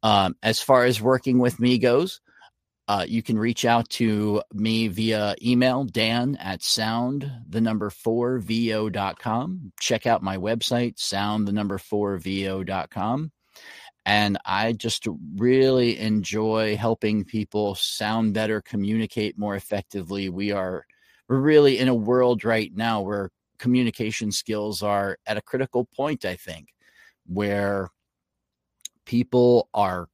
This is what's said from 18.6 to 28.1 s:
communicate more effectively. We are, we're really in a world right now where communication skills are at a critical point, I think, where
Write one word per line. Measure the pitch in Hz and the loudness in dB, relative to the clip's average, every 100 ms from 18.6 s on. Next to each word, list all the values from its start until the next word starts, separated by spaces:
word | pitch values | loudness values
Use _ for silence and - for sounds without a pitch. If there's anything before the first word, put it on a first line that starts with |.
communicate | - 104 98 110 110 - 107 - | -4 -4 -2 -2 -2 -4 -6 -4
more | 104 101 | -6 -6
effectively. | - 101 - 98 85 98 98 | -4 -6 -6 -10 -6 -6 -6
We | 90 101 | -4 -4
are, | 101 92 90 - _ _ _ _ | -2 -4 -6 -12 _ _ _ _
we're | 131 | 0
really | 143 151 143 127 | 6 8 8 6
in | 127 | 2
a | |
world | 120 107 127 123 120 | 2 2 4 4 2
right | 110 113 107 | 0 0 0
now | 92 113 110 | -2 -2 -2
where | 95 101 95 _ _ _ | -2 -4 -6 _ _ _
communication | 120 123 120 - 110 107 107 | 2 2 2 -2 -6 -4 -4
skills | 101 - 107 104 98 | -6 -4 -4 -4 -4
are | 104 101 98 92 - | -2 0 -2 -6 -6
at | 107 | -6
a | |
critical | - 127 131 123 123 | -4 -4 -2 -2 -4
point, | - 139 147 | -4 -4 -4
I | 98 90 | -6 -8
think, | - 80 71 _ _ _ - _ - | -12 -16 -18 _ _ _ -20 _ -10
where | 90 104 101 101 101 90 _ _ | -4 -2 -2 -2 -2 -6 _ _